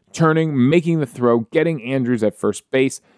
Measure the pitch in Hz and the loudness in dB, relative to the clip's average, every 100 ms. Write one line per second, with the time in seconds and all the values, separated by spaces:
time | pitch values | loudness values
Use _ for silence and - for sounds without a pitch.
0 | _ - 160 160 160 139 127 170 165 160 | _ 0 2 2 0 2 2 2 2 -2
1 | 135 127 120 117 107 160 165 156 120 135 | -4 -4 0 0 0 -2 0 -4 -4 -4
2 | 120 120 107 - 104 - - 131 135 - | -2 0 0 -2 -4 -6 -4 0 0 -4
3 | _ | _